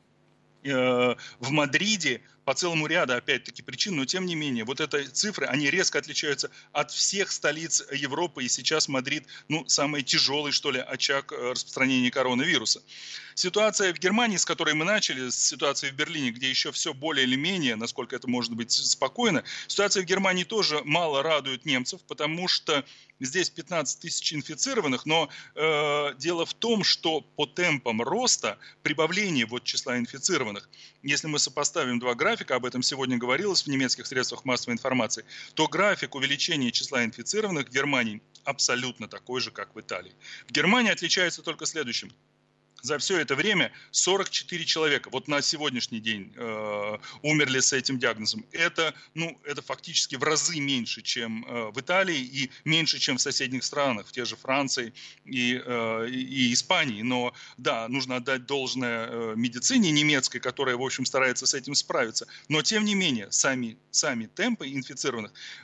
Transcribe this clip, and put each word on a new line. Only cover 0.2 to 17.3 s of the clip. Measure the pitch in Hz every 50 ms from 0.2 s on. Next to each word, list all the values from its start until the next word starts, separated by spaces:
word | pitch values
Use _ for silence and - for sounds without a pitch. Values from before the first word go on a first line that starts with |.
| _ _ _ _ _ _ _ _ -
э, | 139 139 127 127 127 127 123 123 123 120 - - - - -
в | 123 127
Мадриде | 143 151 147 139 131 - 180 208 220 202 160 143 123 113 - - - _ -
по | - 170
целому | - 180 175 170 160 151 151
ряду, | 160 175 165 127 127
опять-таки, | 123 - - 139 123 - - - -
причин, | - - 131 127 - 208 185 147
но | 135
тем | 131 - 185 185
не | 180 170
менее, | 156 151 143 127 117 110
вот | 110 139 135
эти | 156 147 - 143 139 139
цифры, | - - - 214 202 - 139 127
они | 123 143 147 139
резко | 147 185 180 - - 151
отличаются | 139 147 143 - - 151 139 135 - 135 - - - -
от | - 151 147 -
всех | - - - - - 196 190 - -
столиц | - - 160 147 156 165 156 - - 143 -
Европы, | 143 139 143 135 131 151 175 170 - 151 131
и | 120
сейчас | - - 127 - 156 156 - -
Мадрид, | 139 131 127 135 143 151 156 - - - - -
ну, | 147 160 - -
самый | - - 147 143 151 143
тяжёлый, | 135 - - 156 - - 135 147 151 143 131
что | - - 147
ли, | 127 127
очаг, | 123 - 135 127 - - 139 139 - - -
э, | 135 123 123
распространения | 127 120 - - - 139 131 131 135 127 123 123
коронавируса. | 120 139 131 127 127 120 139 170 170 131 110 - - - - - - - - - - - - - -
Ситуация | - 190 185 170 208 214 220 - - 202 185 170
в | 156
Германии, | 160 180 202 226 247 226 202 165
с | -
которой | - 165 - 165 156 151
мы | 151 156
начали, | 180 208 214 - - 156 131 127 127
с | 113
ситуацией | - - - 151 127 160 143 139 - - 139
в | 135
Берлине, | 131 151 151 170 156 139 123
где | 113 120 135 131
ещё | 131 - - 160
всё | 131 - - 165 151
более | 135 139 160 156 139 131
или | 127